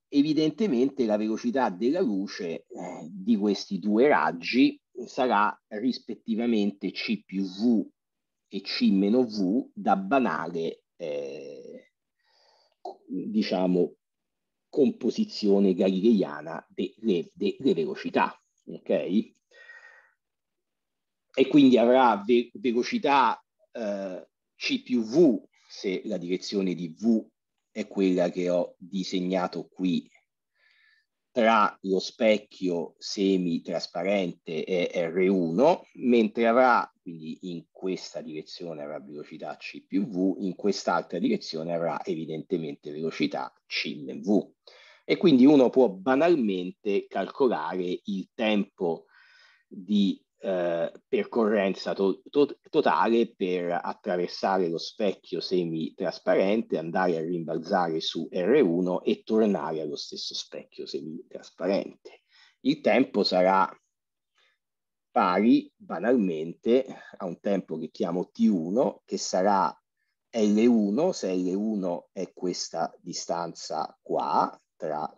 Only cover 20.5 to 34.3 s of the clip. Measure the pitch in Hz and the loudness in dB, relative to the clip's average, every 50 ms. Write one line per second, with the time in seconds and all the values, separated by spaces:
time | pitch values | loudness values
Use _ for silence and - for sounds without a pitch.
20.5 | _ _ _ _ _ _ _ _ _ _ _ _ _ _ _ _ - 131 131 - | _ _ _ _ _ _ _ _ _ _ _ _ _ _ _ _ 0 0 2 6
21.5 | - 147 139 131 123 113 120 120 123 131 131 120 107 101 101 107 120 120 120 - | 8 8 8 8 8 8 8 6 6 6 6 6 4 2 2 4 4 4 2 0
22.5 | - 107 104 127 110 120 120 - 123 117 - 147 139 139 127 113 101 - _ _ | -6 -4 -2 0 0 0 0 -2 -2 -2 0 2 4 4 4 2 0 -2 _ _
23.5 | _ _ _ _ - 123 113 101 101 98 98 95 90 85 - _ _ _ _ _ | _ _ _ _ -10 -8 -6 -6 -4 -6 -6 -8 -10 -12 -14 _ _ _ _ _
24.5 | _ - - - 139 120 - - 127 120 110 107 117 160 175 143 107 92 - _ | _ -10 -4 -4 -4 -4 -2 -2 -2 -2 -2 2 4 6 6 6 4 2 -4 _
25.5 | _ _ _ _ - - - 101 92 - - 107 101 90 85 87 92 90 - - | _ _ _ _ -14 -8 -4 -4 -4 -4 -4 -6 -6 -6 -4 -4 -4 -4 -4 -4
26.5 | 107 101 95 92 87 78 87 80 80 85 104 117 113 107 - - _ _ _ _ | -2 -2 0 0 -2 -4 -6 -8 -8 -2 0 2 2 2 0 -6 _ _ _ _
27.5 | _ _ _ _ _ 110 101 - - 101 98 92 90 90 87 90 90 92 87 87 | _ _ _ _ _ -10 -10 -6 0 2 2 2 4 2 0 0 -2 -2 -2 0
28.5 | 87 87 87 - - _ 95 87 92 95 90 - - 92 90 90 92 90 90 90 | 0 0 -2 -4 -8 _ -16 -8 -6 -6 -6 -4 -4 -4 -2 -2 -2 -2 -2 -4
29.5 | - 87 - - _ - 92 90 85 78 - - _ _ _ _ _ _ _ _ | -6 -10 -12 -12 _ -4 -2 0 0 -2 -4 -8 _ _ _ _ _ _ _ _
30.5 | _ _ _ _ _ _ _ _ _ _ _ _ _ _ _ _ _ 127 110 113 | _ _ _ _ _ _ _ _ _ _ _ _ _ _ _ _ _ 2 4 6
31.5 | 113 107 104 - - - - 95 95 95 - - - - 117 110 107 104 - _ | 6 6 4 2 0 -4 -4 -2 -2 -2 -2 -6 -4 0 2 2 2 2 -2 _
32.5 | - - 95 90 87 85 80 - - _ - - - 107 98 98 95 92 90 85 | -10 -6 -4 -2 -2 -2 -4 -8 -12 _ -14 -10 -4 0 2 2 2 2 0 -2
33.5 | 82 80 - - 87 78 - - - 87 87 98 104 101 92 85 | -2 -4 -4 -6 -6 -6 -6 -6 -8 -6 -2 -2 0 0 -2 -4